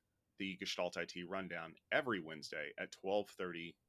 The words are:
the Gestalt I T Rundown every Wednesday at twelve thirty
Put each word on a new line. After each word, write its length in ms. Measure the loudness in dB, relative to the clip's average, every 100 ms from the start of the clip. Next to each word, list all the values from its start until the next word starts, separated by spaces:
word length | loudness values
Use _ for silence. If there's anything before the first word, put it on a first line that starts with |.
| _ _ _ -4
the 160 | -2 -2
Gestalt 400 | -2 2 2 2
I 80 |
T 180 | -2 -4
Rundown 520 | -2 -2 -2 -2 -4 -8 2
every 280 | 2 4 2
Wednesday 500 | 0 -6 -6 -4 -4 -4
at 100 | -6
twelve 380 | -4 2 4 4
thirty 460 | -2 -2 -2 -6 -10